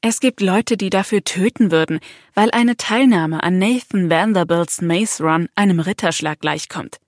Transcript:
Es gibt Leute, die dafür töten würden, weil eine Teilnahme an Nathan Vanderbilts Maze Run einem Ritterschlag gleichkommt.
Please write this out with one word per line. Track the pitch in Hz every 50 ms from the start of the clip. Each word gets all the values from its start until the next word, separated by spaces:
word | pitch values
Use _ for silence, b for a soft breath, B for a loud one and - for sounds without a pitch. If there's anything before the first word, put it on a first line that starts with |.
Es | - 226 226 -
gibt | - 254 - -
Leute, | 202 185 180 214 226 - 240 196
die | 196 185
dafür | 180 190 196 - 214 202
töten | - - - 185 185 233 - - 226 185
würden, | 160 160 160 - 160 147 B B B B B B
weil | B - 208 233
eine | - 233 240 240 240 233
Teilnahme | - - 214 233 269 262 226 180 160 160 160 156
an | - 170 180 185
Nathan | 190 214 247 247 - _ - 196 180 165
Vanderbilts | 165 160 190 220 214 190 170 165 170 170 170 - - -
Maze | 175 170 165 180 220 220 - -
Run | 165 160 160 165 170 - _
einem | - 202 196 185 165
Ritterschlag | 160 180 165 - - 185 - - 160 151 151 _
gleichkommt. | - 151 151 156 - - - 170 - - - - _